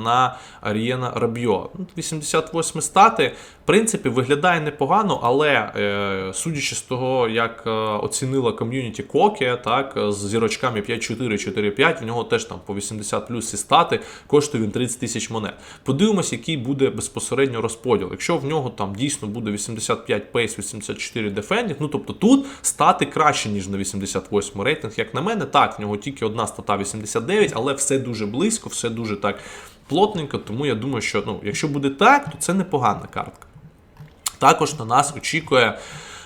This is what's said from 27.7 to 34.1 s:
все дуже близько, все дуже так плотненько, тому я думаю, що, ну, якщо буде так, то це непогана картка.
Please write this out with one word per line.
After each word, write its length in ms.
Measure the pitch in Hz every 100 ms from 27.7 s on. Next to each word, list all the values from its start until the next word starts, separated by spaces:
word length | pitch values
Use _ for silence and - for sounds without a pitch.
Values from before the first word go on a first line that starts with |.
| 139
все 240 | - 135
дуже 260 | 120 110 107
близько, 440 | 120 202 220 -
все 200 | - 120
дуже 260 | 113 113 101
так 240 | 101 101 - - - - -
плотненько, 500 | 147 208 175 151 113
тому 280 | - 110 147
я 100 | 113
думаю, 260 | 127 127
що, 220 | 101 107 104
ну, 120 | 101
якщо 240 | 101 - 156
буде 220 | 143 139
так, 400 | 135 214 277 -
то 80 | -
це 140 | -
непогана 540 | 185 - 143 117 87 69
картка. 360 | - - - - - - - - - -